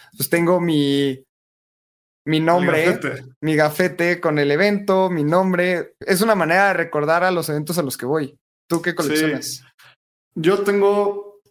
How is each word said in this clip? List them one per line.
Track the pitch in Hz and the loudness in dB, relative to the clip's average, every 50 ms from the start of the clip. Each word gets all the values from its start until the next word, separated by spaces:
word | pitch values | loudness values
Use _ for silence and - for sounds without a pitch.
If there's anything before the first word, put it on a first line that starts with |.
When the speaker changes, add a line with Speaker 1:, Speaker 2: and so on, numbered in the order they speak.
| - - _ | -20 -18 _
Speaker 1:
pues | - 131 - | -8 -6 -2
tengo | - 170 170 165 180 180 | 0 0 2 2 2 2
mi, | 170 170 160 147 143 139 139 139 143 139 131 131 - _ _ _ _ _ _ _ _ _ _ _ _ _ _ _ _ _ _ _ - 147 | 2 0 0 2 2 2 2 0 0 -2 -2 -6 -10 _ _ _ _ _ _ _ _ _ _ _ _ _ _ _ _ _ _ _ -6 -2
mi | 160 156 | -2 0
nombre, | 160 165 170 180 180 180 160 156 160 | 2 2 2 2 2 2 2 2 2
Speaker 2:
Mi | 175 175 | 2 0
gafete. | 175 - 139 127 127 - - - - | 0 -4 -8 -8 -8 -14 -18 -14 -8
Speaker 1:
mi | - 156 156 | -4 -2 2
gafete | 147 151 151 147 - 185 180 - - 170 175 180 175 | 2 2 0 2 0 -2 0 0 0 0 0 0 0
con | 175 165 151 147 | -2 -2 0 0
el | 143 143 | 0 2
evento, | 143 151 190 208 208 202 202 196 190 190 190 185 | 2 2 2 2 0 0 0 0 2 2 2 0
mi | 180 160 147 | 0 -2 0
nombre. | 147 165 180 190 190 185 175 180 180 180 170 - - _ - | 2 2 2 2 2 2 0 0 0 0 -2 -4 -8 _ -10
Es | - - 190 175 | -4 -2 0 2
una | 208 226 220 | 2 2 2
manera | 190 165 156 165 190 202 202 | 2 2 2 2 2 2 2
de | 185 | 2
recordar | 170 165 160 - 151 147 151 160 175 175 | 0 -4 -4 -2 -2 0 0 0 2 2
a | 185 | 0
los | 185 170 156 - | 0 0 -2 -2
eventos | 151 151 156 156 175 170 | -4 -4 -4 -4 -4 -4
a | |
los | 160 131 127 - | -2 -4 -4 -6
que | - | -4
voy. | 123 147 160 147 135 - _ _ _ _ _ _ - | -4 -2 -2 -4 -6 -10 _ _ _ _ _ _ -4
¿Tú | 170 165 165 | -2 -2 -2
qué | 180 | -2
Speaker 2:
Sí. | 170 175 | -4 -2
Speaker 1:
coleccionas? | 165 143 151 156 156 156 147 127 - - - - - _ _ _ - - _ _ _ _ _ _ _ _ - | -2 0 0 0 0 0 -2 -4 -6 -10 -12 -14 -16 _ _ _ -20 -20 _ _ _ _ _ _ _ _ -8
Speaker 2:
Yo | - 156 165 196 196 | -2 0 2 2 2
tengo | 202 202 202 202 196 196 202 208 202 202 202 - - - - _ _ _ | 2 0 2 2 4 2 2 2 0 -2 -4 -6 -10 -16 -20 _ _ _